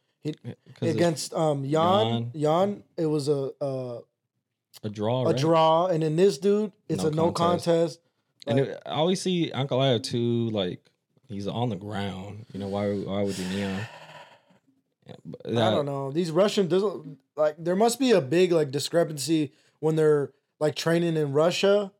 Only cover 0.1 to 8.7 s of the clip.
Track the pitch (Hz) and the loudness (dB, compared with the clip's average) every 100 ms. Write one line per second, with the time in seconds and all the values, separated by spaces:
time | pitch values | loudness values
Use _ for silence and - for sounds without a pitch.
0.1 | _ 151 151 123 - - - 165 156 170 | _ -10 -10 -12 -16 -20 -6 -2 2 2
1.1 | 147 - 185 156 143 135 156 175 196 220 | 0 -4 -2 0 0 0 2 4 2 2
2.1 | 117 120 156 151 165 202 202 - - 156 | -2 -4 -2 0 2 0 -4 -10 -4 -2
3.1 | 151 139 143 131 - 143 131 123 120 - | 0 0 -2 -4 -6 -6 -6 -8 -12 -16
4.1 | _ _ _ _ _ _ - 107 104 107 | _ _ _ _ _ _ -12 -10 -4 -2
5.1 | 127 139 135 160 165 160 160 185 160 156 | 0 0 2 2 4 4 4 2 0 0
6.1 | 156 196 - 202 208 214 - - 160 156 | 4 2 4 2 2 0 -6 -6 -2 -2
7.1 | 156 165 170 170 175 170 165 170 - _ | 0 0 2 2 2 2 2 2 -4 _
8.1 | _ _ _ - 131 117 | _ _ _ -2 0 0